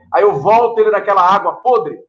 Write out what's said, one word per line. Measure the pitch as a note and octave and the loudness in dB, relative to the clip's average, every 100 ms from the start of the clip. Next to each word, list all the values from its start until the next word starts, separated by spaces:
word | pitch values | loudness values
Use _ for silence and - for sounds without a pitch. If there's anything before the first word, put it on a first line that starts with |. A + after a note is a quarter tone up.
| _ | _
Aí | D#3+ | 0
eu | G3+ - | 0 0
volto | D#3 A3+ A#3+ A3+ | 0 2 2 0
ele | G#3+ | 0
naquela | G#3 G3+ G3 | 0 0 0
água | F3+ G3 F3+ - | 2 0 -2 -6
podre. | B3+ B3+ D#3 - | -2 -2 -2 -12